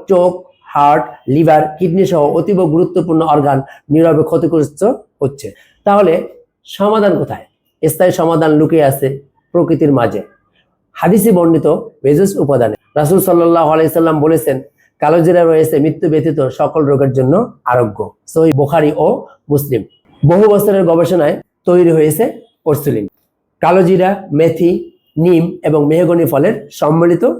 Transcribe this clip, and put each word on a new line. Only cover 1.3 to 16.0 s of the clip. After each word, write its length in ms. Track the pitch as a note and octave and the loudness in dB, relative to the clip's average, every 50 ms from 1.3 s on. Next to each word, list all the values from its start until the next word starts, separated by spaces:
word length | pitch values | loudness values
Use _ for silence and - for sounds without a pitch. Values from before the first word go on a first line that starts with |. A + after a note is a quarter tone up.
| C3 D#3 E3 E3 D#3 D3+ D3+ - - - | 0 0 2 4 4 2 2 0 -4 -4
কিডনি 280 | F#3 F3+ E3 F#3+ F#3 | -4 -2 0 0 0
সহ 260 | - F3 D#3 D3 D3 D3+ | 0 0 0 0 0 0
অতীব 300 | E3 - F#3+ G3+ F3+ F#3 | -2 -2 -2 -2 -2 0
গুরুত্বপূর্ণ 600 | D#3 D3 E3 F3+ E3+ - F#3 E3 E3+ D#3+ D#3+ D#3+ | 0 0 0 -2 -2 -2 -4 -4 -2 -2 -2 0
অর্গান 400 | E3 D3 D3+ C#3 C#3+ C#3 C3+ C3 - - - _ - | 0 0 0 0 0 -2 -2 -4 -8 -14 -16 _ -2
নীরবে 320 | C#3+ D#3+ E3 E3 D#3 D#3 D#3 | 0 2 2 2 2 0 0
ক্ষতিগ্রস্ত 680 | D#3 E3+ D3+ E3+ D3+ E3 D#3+ C#3+ C#3 - - F#3+ A3+ C#4 - - _ _ - C#3+ | 0 -2 -2 -2 0 0 -2 -2 -2 -4 -4 -2 -2 -2 -4 -10 _ _ -6 -6
হচ্ছে। 300 | C3 - - - G2+ F#2+ _ _ _ _ _ - | -6 -6 -8 -18 -18 -18 _ _ _ _ _ -2
তাহলে 440 | G3+ G3+ G#3 G3+ E3+ D#3+ F#3+ - - - - _ _ _ _ _ | 0 2 2 2 2 0 0 -4 -8 -14 -20 _ _ _ _ _
সমাধান 540 | - - - G3 G#3 A3 A3 G3+ G3+ E3 C#3+ | -14 -8 -4 -2 0 0 2 0 0 0 -2
কোথায়? 260 | D3 - A2+ - - _ _ _ _ _ _ _ - D#3+ | -4 -6 -10 -14 -16 _ _ _ _ _ _ _ -4 -2
স্থায়ী 220 | - - F#3 F#3 | 0 0 0 0
সমাধান 400 | F3+ - E3 E3 E3 D#3 D#3+ D#3 | 0 0 0 0 0 0 2 2
লুকিয়ে 340 | D3+ D3+ D#3 D3+ E3 D#3+ D3+ | 2 2 2 2 2 2 2
আছে 380 | C3+ C3+ - C#3 C3 C#3 C#3 - _ _ _ _ _ - | 2 0 -2 -4 -6 -6 -6 -14 _ _ _ _ _ -2
প্রকৃতির 400 | F3 E3 E3+ E3 C#3 D#3+ C#3+ C3+ | -2 0 0 0 0 0 0 0
মাঝে, 300 | B2+ A#2 A2 G#2 G2+ - - _ _ _ _ _ _ _ _ _ _ _ _ - | 0 0 -2 -4 -6 -10 -12 _ _ _ _ _ _ _ _ _ _ _ _ -10
হাদিসে 400 | - - F3 G#3 G#3+ F3+ A#3 G3+ | -4 -2 0 2 2 2 2 2
বর্ণিত 340 | F3+ E3+ E3 E3 D3+ E3 D3+ E3 - - - - _ - | 2 2 2 2 0 0 0 -2 -2 -6 -12 -12 _ -2
ভেষজ 360 | C3+ D3 E3 G3 G3 G3 - | 0 2 2 0 0 -2 -2
উপাদানে। 380 | E3 C#3 C#3 B2 A#2 A2 G#2+ - _ _ - | -2 0 0 0 0 -2 -4 -6 _ _ -4
রাসূল 240 | C#3+ D3+ D3 F#3+ F#3 | -2 -2 0 0 0
সাল্লাল্লাহু 500 | F#3 F#3 F3 E3+ E3+ E3+ E3+ E3+ E3 D3+ | 0 2 2 2 2 2 2 2 2 2
আলাইহি 220 | D#3+ D#3+ D#3+ D3+ - | 2 0 0 0 0
সাল্লাম 280 | E3+ E3 E3 D#3+ D3+ | 0 0 0 0 0
বলেছেন, 420 | D3 D#3 E3 D#3 D#3+ D3 C3+ C3 C3 - _ _ _ _ _ - | 0 0 0 0 -2 -4 -6 -6 -8 -14 _ _ _ _ _ -4
"কালো 220 | D3 D3 E3 F3 | -2 0 2 2
জিরা 240 | D#3+ F3 F3 F3 E3+ | 2 2 2 2 2
রয়েছে 340 | E3 D#3+ D#3+ D#3 D#3 E3 C#3+ | 2 2 2 2 0 0 0
মৃত্যু 320 | C#3+ D#3+ D#3 - | 0 -2 -2 -2